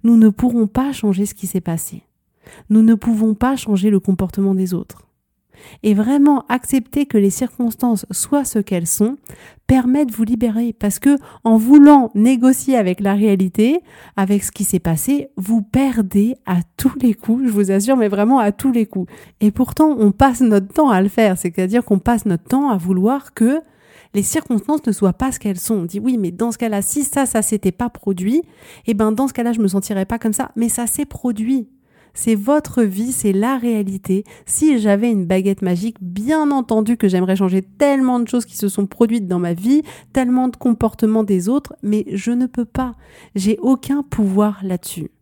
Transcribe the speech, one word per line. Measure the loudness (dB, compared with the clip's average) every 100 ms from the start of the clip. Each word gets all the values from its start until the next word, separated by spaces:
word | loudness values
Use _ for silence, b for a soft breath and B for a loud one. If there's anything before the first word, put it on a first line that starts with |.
Nous | 4 6
ne | 6
pourrons | 4 -2 0 -2
pas | -2 -4
changer | -2 -2 -2 -4
ce |
qui | -6 -6
s'est | -6
passé. | -4 -6 -8 -16 _ _ _ B B B B
Nous | 4
ne | 6
pouvons | 4 2 0 0
pas | 0 0
changer | -2 -2 0 2
le | 2
comportement | 0 -2 -2 -2 -2
des | 0 -2
autres. | -4 -8 -18 _ _ _ _ _ B B B
Et | 0
vraiment | 2 2 4 4 4 0
accepter | -4 0 -4 -2 -4
que | 0 2
les | 2
circonstances | 0 -6 -4 -6 -2 -2 -2 -4
soient | -8 -2 -2 -2
ce | -4
qu'elles | -2 -4 -4
sont | -2 -2 -2 B B B B 0
permet | 2 2 0 0
de |
vous | -2
libérer, | -2 0 -2 -2 -4
parce | -2 -4 0
que | 2 2 B B
en | 2 2
voulant | 8 10 10 8 6
négocier | 2 2 4 2 2 0 0
avec | 0 0
la | -2
réalité, | 2 2 2 0 2 2 2 B B B -4
avec | 0 0
ce | -2
qui | -6
s'est | -2 -2
passé, | -2 -2 0 -2 -4 -10
vous | -2 -2
perdez | 0 0 0 0 0 0 0 -2 -2
à | -2 -2 -4
tous | -4 0
les | 0
coups, | 0 -2 0 0
je |
vous | 0 0
assure, | 0 2 0
mais | 2
vraiment | 0 2 2
à | 2
tous | 0 -2
les | 0 -2
coups. | -4 -8 B B _
Et | -2
pourtant, | 0 -4 2 2 4
on | 2
passe | 4 0 2
notre | 2 2 0
temps | 0 2
à | 2
le | 0
faire, | 2 0 0
c'est-à-dire | -4 -4 -2 -2
qu'on | 0 -2
passe | 0 -2
notre | -2 -4
temps | -2 -2 0
à | -2
vouloir | -2 0 0 -2 -6
que | 0 0 0 b b b b b
les | -4
circonstances | -2 -4 -2 -4 -2 -2 -2
ne |
soient | 0 0
pas | 0 -4
ce | -4
qu'elles | -6 -6
sont. | -4
On | -4 -4
dit, « | -4
Oui, | -4 -2
mais | -4
dans | -4 -6
ce | -4
cas-là, | -4 -4
si | -4 -4
ça, | -4 -2 -2
ça | -2
s'était | -2 -2 -2
pas | -2 -8
produit, | -6 -6 -4 0 -2 -2 B B B -6
eh |
ben, | 0 0
dans | 0 -2
ce |
cas-là, | -2 -4
je | 0
me | 0
sentirais | 0 -2 -4
pas | -4 -4
comme | -4
ça. » | -4 -6 -4
Mais | -4
ça | -2 -4
s'est | -4
produit. | -6 -6 -6 -4 -2 -2 -4 _ b b b
C'est | -6 -2 0
votre | 0 -2 0 -2
vie, | 0 -2 -6
c'est | -2 -2
la | 0 -2 -2
réalité. | -2 -2 -4 -8 -4 -4 -4 B -8
Si | 0 2 2
j'avais | 2 2 2
une | 0 0
baguette | 0 0 -2
magique, | -2 -2 -4 -8
bien | -10 -8 -2 0 0
entendu | -2 0 -2 0 0
que | 0
j'aimerais | 0 0
changer | 0 0 -2
tellement | -4 -2 0 2 0 0
de | -2
choses | -4
qui | -4 -6
se | -6
sont | -2 -6
produites | 0 0 0 -2
dans | -4
ma | -2
vie, | -4 0 0 -2 B B
tellement | -4 0 0 -2
de |
comportements | -2 -4 0 -2 -2 0 0
des | 0 -2 0
autres, | -4 -6 -10
mais | -4 -4 -4
je | -6 -4
ne | -4 -4
peux | -4 -6
pas. | -6 -8 -10 b b b
J'ai | -4 -2 0
aucun | 0 0 0 -4
pouvoir | -4 -2 0 0 0 -2
là-dessus. | -6 -8 -8 -12 -14 _